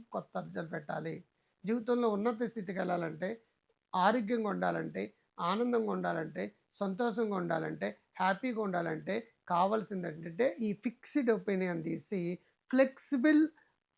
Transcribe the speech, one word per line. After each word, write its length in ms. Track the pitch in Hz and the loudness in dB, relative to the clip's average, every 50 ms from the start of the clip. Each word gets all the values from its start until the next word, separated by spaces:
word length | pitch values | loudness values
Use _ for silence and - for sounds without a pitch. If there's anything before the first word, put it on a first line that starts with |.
| 226 - | -14 -10
కొత్త 220 | - - 180 - - | -8 -8 -8 -6 -8
అర్థాలు 340 | 185 180 160 180 190 170 165 | -8 -8 -6 -6 -8 -8 -6
పెట్టాలి. 440 | 196 156 147 - 160 160 156 165 156 156 - _ _ _ _ _ _ _ - | -8 -8 -6 -6 -6 -6 -6 -6 -8 -8 -12 _ _ _ _ _ _ _ -4
జీవితంలో 440 | 185 226 247 220 240 240 247 240 226 | -2 -2 -2 0 0 2 2 4 2
ఉన్నత 320 | 208 196 208 240 240 220 247 | 2 2 2 0 0 0 -2
స్థితికి 360 | 226 - 226 190 175 196 185 | -4 -4 -6 -8 -6 -4 -2
వెళ్ళాలంటే, 500 | 185 180 180 175 170 165 160 156 175 190 226 226 - _ _ _ _ _ _ _ _ _ - | 0 0 0 0 -2 -4 -4 -4 -4 -4 -4 -6 -12 _ _ _ _ _ _ _ _ _ 0
ఆరోగ్యంగా 560 | 190 180 196 226 254 220 196 247 226 220 208 | 4 4 4 4 4 2 0 0 0 0 0
ఉండాలంటే, 540 | 185 180 175 180 170 165 165 165 156 185 202 214 - _ _ _ _ - | -2 0 0 0 0 0 -2 -4 -4 -6 -6 -6 -8 _ _ _ _ -4
ఆనందంగా 520 | 170 170 185 214 240 247 240 233 220 208 196 | -2 0 2 2 2 2 2 2 2 0 0
ఉండాలంటే, 500 | 185 180 175 170 165 160 156 151 180 190 208 - _ _ _ - | 0 0 0 -2 -2 -4 -6 -6 -6 -8 -8 -8 _ _ _ -8
సంతోషంగా 640 | - 202 196 190 185 247 240 202 208 233 214 202 | -4 -4 -2 -2 0 -2 -2 0 0 -2 0 0
ఉండాలంటే, 520 | 190 175 170 170 165 160 156 160 151 185 202 208 - _ _ _ | 0 0 0 0 0 0 -2 -4 -4 -4 -4 -4 -6 _ _ _
హ్యాపీగా 440 | - 180 185 196 190 - 254 240 214 214 | 0 2 2 2 2 0 -2 -2 -2 -2
ఉండాలంటే 520 | 202 180 175 170 170 160 156 151 180 190 226 226 - _ _ _ - | -2 0 -2 -2 -2 -4 -4 -4 -4 -4 -4 -4 -8 _ _ _ 0
కావాల్సింది 600 | 175 170 180 196 214 220 196 - 202 185 175 175 | 2 4 4 4 2 0 -2 -4 -6 -6 -4 -6
ఏంటంటే 380 | 151 160 160 175 165 170 240 277 339 330 | -6 -8 -10 -6 0 2 2 2 2 0
ఈ 100 | 233 214 202 - | -2 -2 -2 -2
ఫిక్స్‌డ్ 500 | - 247 - - - - - 294 269 233 | -4 -6 -6 -8 -10 -4 -2 0 2 2
ఒపీనియన్ 500 | 226 196 180 - 202 185 185 180 175 165 156 | 2 2 0 0 0 0 0 0 -2 -2 -2
తీసి 380 | 165 165 156 - - 214 190 175 170 180 - _ _ _ _ _ - | -4 -6 -6 -6 -6 -4 -4 -2 -4 -4 -6 _ _ _ _ _ 0
ఫ్లెక్సిబుల్ 720 | - 254 269 262 262 - - - 285 262 233 302 311 302 311 302 - _ _ _ _ _ _ _ _ | 4 4 4 4 2 -4 -6 -4 0 4 6 8 8 8 6 4 2 _ _ _ _ _ _ _ _